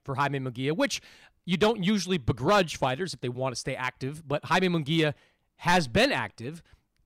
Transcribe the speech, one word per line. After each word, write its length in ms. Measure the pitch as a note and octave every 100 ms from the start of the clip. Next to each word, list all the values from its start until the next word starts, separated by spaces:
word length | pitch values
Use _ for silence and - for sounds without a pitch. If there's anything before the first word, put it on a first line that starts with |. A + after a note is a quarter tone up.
for 100 | -
Jaime 260 | C3 C#3+ C#3
Munguia, 360 | C3 A#2 C3 E3+
which 260 | C#4 - - - - _
you 140 | - F3
don't 260 | G#3+ A3+
usually 360 | F3+ G#3+ F3 F#3
begrudge 580 | A#2+ A#2+ C#3+ G#3 E3+ -
fighters 380 | C3+ C3+ F3+ -
if 60 |
they 80 | B2+
want 260 | A#2+ C3 A#2
to 40 |
stay 160 | - B2+
active, 460 | B2+ - C3 D#3 C#3+
but 180 | D3 -
Jaime 220 | F3 F#3
Munguia 480 | E3+ C#3 E3 D3+ - _ _ _ _
has 320 | E3+ F3+ C#3
been 240 | F3+ C#4
active, 500 | D#3 G#2+ - A#2 E3+ - _ _ _